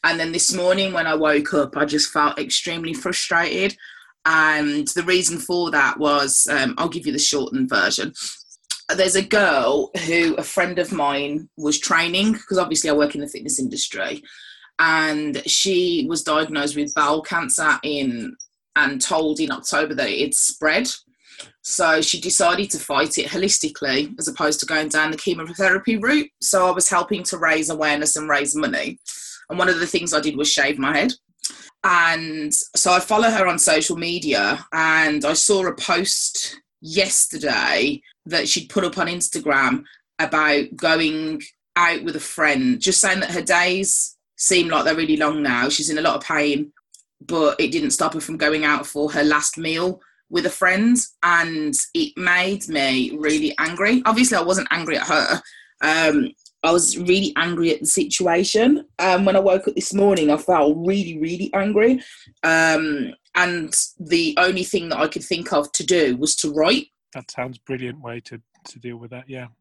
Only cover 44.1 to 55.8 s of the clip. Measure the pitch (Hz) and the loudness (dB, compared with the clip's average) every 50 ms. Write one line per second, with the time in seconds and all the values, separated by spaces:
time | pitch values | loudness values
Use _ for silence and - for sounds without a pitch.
44.1 | - _ _ _ _ - - - 190 180 170 165 160 151 - 156 160 160 165 156 | -8 _ _ _ _ -2 0 2 4 2 2 2 0 0 2 2 0 0 2 0
45.1 | 156 151 156 151 151 151 147 135 123 120 127 139 147 - 151 151 156 156 165 165 | 2 2 2 0 0 0 0 0 0 0 0 0 0 -2 -2 -2 -2 0 0 0
46.1 | 165 147 - - 160 151 147 147 143 143 151 147 _ _ _ _ _ - _ _ | 0 0 -2 -2 0 0 2 0 0 -2 -4 -6 _ _ _ _ _ -20 _ _
47.1 | _ _ - - 170 165 156 147 143 - 160 123 135 165 151 143 - - 165 156 | _ _ -10 -4 0 2 2 2 2 2 0 0 0 0 0 0 0 0 -2 -2
48.1 | 160 160 147 - 160 156 156 147 156 156 156 147 147 131 - - - 147 147 151 | -2 -4 -8 -8 -6 -2 0 0 0 0 2 0 0 0 -2 -6 -4 -4 -4 -2
49.1 | 147 156 147 151 151 147 - - - - 165 160 160 165 175 185 180 180 _ _ | 0 2 2 4 2 2 0 -2 -4 -4 -6 -4 -2 -2 -2 -4 -4 -6 _ _
50.1 | _ _ _ _ - 175 165 175 - - 196 180 185 196 220 233 247 247 - - | _ _ _ _ -4 -2 -2 -2 -2 2 2 2 4 4 4 4 4 2 2 -4
51.1 | _ _ - 175 175 170 165 165 165 156 151 151 139 - - - _ 170 160 147 | _ _ 0 2 4 2 2 0 -2 -4 -4 -2 -2 -2 -4 -2 _ -4 -4 -2
52.1 | - - 180 180 175 180 180 190 202 196 - - 160 147 139 135 131 131 127 123 | -4 -4 0 0 2 2 2 0 -2 -4 -6 -4 -2 0 0 0 0 0 -2 -2
53.1 | - 151 151 151 156 151 151 151 - - 151 160 175 175 196 208 240 254 254 214 | -4 -2 0 0 0 2 0 -2 -2 -2 -4 -4 -2 0 0 2 2 2 4 2
54.1 | 226 226 254 247 226 185 170 175 185 190 - - 156 170 165 156 156 - - - | 4 4 4 4 4 2 2 2 0 0 0 -2 -2 -2 -2 -2 -2 -2 0 2
55.1 | 160 151 127 - - 247 - - - - - _ _ _ | 2 2 2 2 0 -2 -4 -12 -20 -20 -20 _ _ _